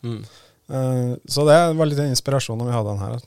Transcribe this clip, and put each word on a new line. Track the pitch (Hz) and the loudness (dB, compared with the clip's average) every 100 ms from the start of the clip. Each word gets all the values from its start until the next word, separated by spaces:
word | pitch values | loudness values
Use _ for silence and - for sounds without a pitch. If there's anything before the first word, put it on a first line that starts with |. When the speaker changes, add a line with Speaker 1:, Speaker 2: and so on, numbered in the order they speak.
Speaker 1:
Mm. | 120 110 110 - - _ - | -10 -10 -12 -20 -20 _ -8
Speaker 2:
Eh, | 135 131 127 123 123 - | -4 -2 0 -2 -4 -4
så | 131 147 | 0 6
det | 156 170 160 | 6 6 2
var | 151 | 0
litt | 143 | 0
en | 143 127 | 0 -2
inspirasjon | - 135 - 113 | -2 -2 -2 -4
når | 120 | -2
vi | |
hadde | 120 107 | -2 -2
den | 101 | -4
her. | 104 | -6
At, | 117 | -8